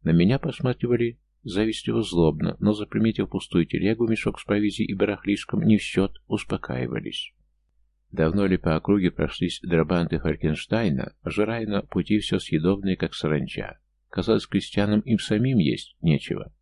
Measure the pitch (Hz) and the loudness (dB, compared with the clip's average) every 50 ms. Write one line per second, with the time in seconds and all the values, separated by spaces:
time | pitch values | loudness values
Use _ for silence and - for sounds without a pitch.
0 | - 80 82 85 87 98 127 135 - 147 127 - - 127 123 - - 120 123 117 | 2 4 4 6 6 4 4 2 -2 -6 -6 -2 -2 -2 0 0 0 0 2 2
1 | 117 117 117 _ _ _ _ _ _ 110 90 98 110 110 110 - - - 113 117 | 2 -2 -4 _ _ _ _ _ _ -4 0 0 0 0 0 -4 -4 -2 0 0
2 | 107 - 92 85 82 78 76 78 87 85 85 - - 104 107 104 104 - - 110 | -2 0 2 4 4 4 4 2 -4 -4 -4 0 0 0 0 0 -4 -4 0 0
3 | 110 113 107 - 101 - - 95 - - - 90 80 - - - 85 101 113 110 | 2 2 2 0 -4 -4 -4 -8 -8 0 2 2 2 2 -2 0 0 0 2 2
4 | 120 113 110 - - 110 101 - - - 104 104 104 101 101 - 107 - 98 95 | 0 0 0 0 -2 -4 -4 -4 -4 -2 0 0 0 -2 -2 -4 -4 -4 0 -2
5 | 101 101 101 - - 101 101 - - - - 107 - 107 107 101 - - - 95 | -2 -2 -2 -4 -2 -2 -2 -2 -2 -4 -4 0 4 4 4 4 2 0 0 0
6 | 95 - - - _ _ - 104 - - - 95 - - - 64 - 120 123 - | 0 0 -4 -12 _ _ -4 -4 -4 -4 -6 -6 -4 -6 -6 -4 -4 -4 -4 -6
7 | - - - - - - _ _ _ _ _ _ _ _ _ _ _ _ _ _ | -6 -6 -8 -10 -10 -12 _ _ _ _ _ _ _ _ _ _ _ _ _ _
8 | _ _ - 85 80 80 87 101 101 95 92 87 - 85 80 80 - - 101 104 | _ _ -2 0 0 2 2 2 2 2 2 2 2 0 0 0 2 2 2 4
9 | 92 85 - - - 78 - - 90 85 - - - 92 87 80 80 76 92 87 | 4 0 0 0 -2 -2 -2 -4 -4 -4 -4 -6 -4 0 2 2 4 4 2 0
10 | 85 80 82 78 - 82 76 - - 78 78 - - _ - 113 117 92 69 64 | 2 0 -2 -2 0 -2 -2 0 0 -2 -2 -2 -2 _ -2 0 0 0 -2 -2
11 | - - _ _ _ 87 85 101 104 107 113 117 110 107 101 101 - - - 92 | -4 -8 _ _ _ -4 -2 0 0 0 -2 -4 -4 -2 -2 -4 -4 -2 -2 -4
12 | - - 107 107 98 - - 92 - - - 78 78 90 98 98 98 98 92 - | 0 2 0 0 2 0 -2 -4 -2 -2 -2 0 2 2 0 2 0 -2 -2 0
13 | - 78 - - - 78 78 71 65 - - - - - - _ _ _ _ _ | -2 -6 -4 -4 -2 0 0 0 -2 -4 -8 -10 -10 -10 -14 _ _ _ _ _
14 | _ _ - - 87 113 110 104 - _ - 98 - - - 104 101 104 104 107 | _ _ -6 -4 2 2 2 2 2 _ -2 -2 -2 0 -2 0 2 2 2 0
15 | - - 117 101 - - 110 104 120 135 135 113 78 67 58 - - - _ _ | 2 2 0 0 2 0 0 2 2 2 2 2 2 2 0 -2 -6 -16 _ _
16 | - 82 76 69 - - 90 - - - _ _ | 2 2 2 2 0 -4 -6 -6 -6 -12 _ _